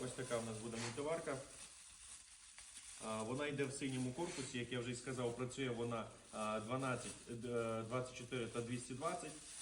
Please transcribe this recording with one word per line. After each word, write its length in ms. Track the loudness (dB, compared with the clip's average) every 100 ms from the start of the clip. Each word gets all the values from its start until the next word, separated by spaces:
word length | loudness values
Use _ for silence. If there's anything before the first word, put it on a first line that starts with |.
ось 80 | -2
така 260 | -2 2 2
в 80 | 2
нас 100 | -2
буде 140 | -2 0 0
мультиварка. 500 | 0 2 2 2 -2 -4 -10 -14 -14 -16 -16 -14 -14 -14 -18 -16 -16 -14 -12 -12 -8 -2
А, 160 | 0
вона 240 | 2 2 2
йде 180 | 4
в 80 | 2
синьому 400 | 2 2 4 2
корпусі, 460 | 2 0 0 -2 0
як 140 | 0
я 80 | 0
вже 100 | 0
й 40 |
сказав, 420 | -2 -2 2 2 2
працює 320 | 0 2 2
вона, 360 | 2 2 2 -2 -8 -8
а, 280 | 0 2 2
дванадцять, 520 | 2 2 4 2 0 -6 -6
е, 520 | -4 2 4 4 2 2
двадцять 300 | 2 0 -4
чотири 280 | -2 0 0
та 140 | 0
двісті 340 | 0 0 0
двадцять. 380 | 0 2 2 -2 -8 -10 -8